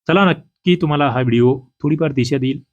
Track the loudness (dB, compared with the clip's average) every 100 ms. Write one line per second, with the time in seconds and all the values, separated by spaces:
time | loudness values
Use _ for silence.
0 | -2 2 2 0 -6 _ -2 0 0 0
1 | 0 0 0 2 2 0 -8 _ -4 -2
2 | -2 -2 -2 -2 -4 -6 -12